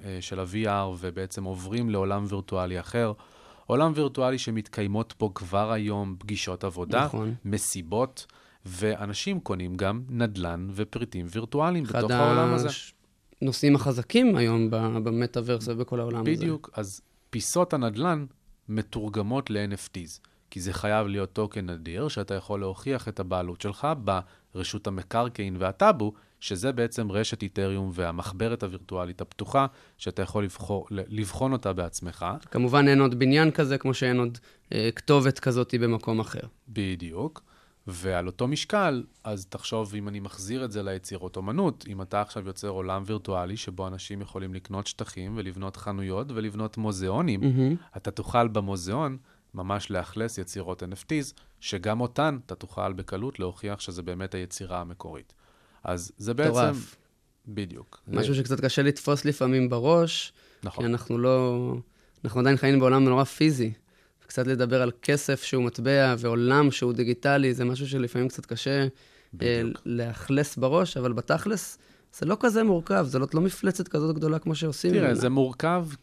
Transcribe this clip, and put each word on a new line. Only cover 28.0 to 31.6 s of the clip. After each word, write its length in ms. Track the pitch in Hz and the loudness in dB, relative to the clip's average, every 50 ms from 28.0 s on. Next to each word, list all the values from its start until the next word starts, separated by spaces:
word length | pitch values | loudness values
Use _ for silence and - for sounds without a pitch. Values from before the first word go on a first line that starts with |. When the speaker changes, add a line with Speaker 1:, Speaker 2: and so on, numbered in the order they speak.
| 87 85 85 85 87 101 95 92 110 113 117 117 104 | -2 -2 -2 -4 -6 -8 -4 -4 -2 -2 -2 -4 -6
Speaker 1:
הווירטואלית 580 | 92 92 90 - - 95 90 90 87 92 - | -8 -8 -10 -10 -8 -6 -6 -4 -6 -6 -10
הפתוחה, 440 | 101 - - - 104 101 - 139 135 131 - - - _ _ | -12 -12 -8 -10 -8 0 2 2 2 2 -2 -12 -20 _ _
שאתה 240 | - - 95 - - | -10 -8 -6 -4 -4
יכול 220 | 95 - - 104 101 | -4 -2 0 -2 -2
לבחור, 440 | 92 - - 92 90 101 95 - - | -2 -6 -10 -6 -4 -4 -4 -4 -6
ל-, 280 | 104 95 92 - 107 107 | -8 -8 -6 -6 -4 -4
לבחון 340 | 107 95 - - 131 131 135 | -4 -4 -4 -2 -2 -2 -2
אותה 200 | 117 | -2